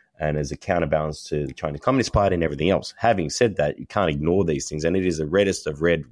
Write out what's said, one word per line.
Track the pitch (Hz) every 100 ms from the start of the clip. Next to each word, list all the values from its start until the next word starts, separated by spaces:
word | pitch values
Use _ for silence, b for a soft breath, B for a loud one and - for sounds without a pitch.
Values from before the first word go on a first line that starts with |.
| b -
and | 78 76
as | 73
a | 78
counterbalance | - 87 80 78 78 73 -
to | 76 71
the |
China | 67 80 73
Communist | - 131 113
Party | 107 101
and | 90
everything | 80 71 82
else. | 90 - -
Having | 113 104 78
said | - 120 95
that, | 73 -
you | -
can't | 107 90
ignore | 71 76 92
these | 85 73 -
things, | 78
and | 80 92
it | 92
is | 78
the | 76
reddest | 92 98 90 -
of | 73
red, | 85 82 71